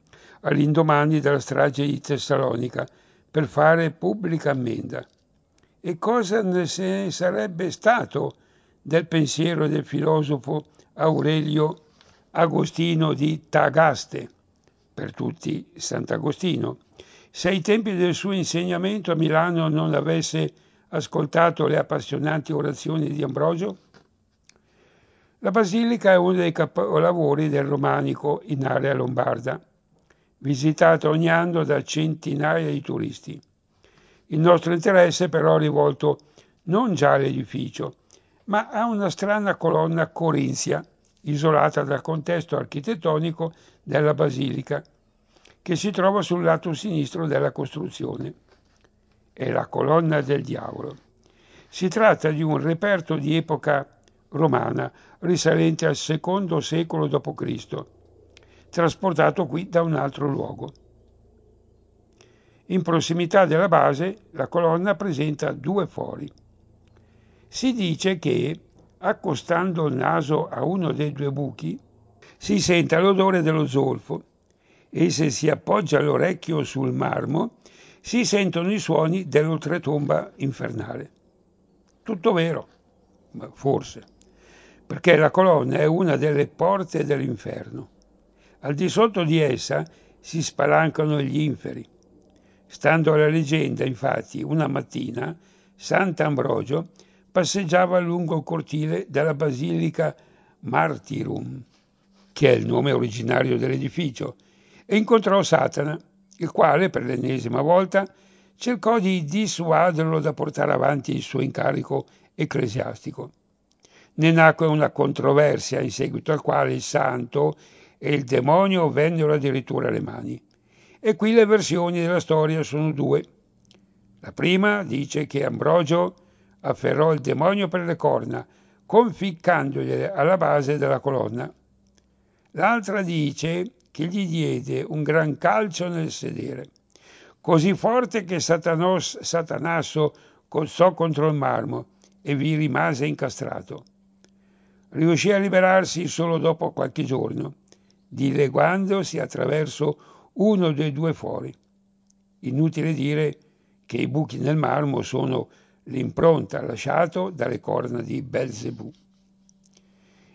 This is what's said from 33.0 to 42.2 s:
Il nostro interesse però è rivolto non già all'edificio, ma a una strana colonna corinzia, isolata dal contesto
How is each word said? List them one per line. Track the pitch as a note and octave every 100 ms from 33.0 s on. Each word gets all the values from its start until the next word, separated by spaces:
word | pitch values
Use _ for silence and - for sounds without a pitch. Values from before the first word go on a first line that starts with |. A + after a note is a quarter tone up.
| G#2+ B2 - C3+ _ _ _ _ _ _ _ _ -
Il | D#3
nostro | E3+ E3+ E3
interesse | F3 G3+ F#3 F3 D#3+ F3
però | D#3+ D#3 D#3+
è |
rivolto | D3+ C#3+ D3 C#3+ D3 C#3 _ _ _ _
non | F3 G3 B3
già | D3 C#3+
all'edificio, | C#3 C#3 C3 G#2+ - - - C3+ - _ - _ _
ma | - G#3 A3+
a | G#3+
una | A#3 G#3 F#3+
strana | - G3 G#3 G3+
colonna | - E3 D#3 E3 E3 D#3+
corinzia, | - E3 C#3 C3 C3 - D3+ - _ _ _
isolata | D3+ D3 D#3 D3+ D3+ D3+
dal | C#3 C#3+
contesto | - D#3+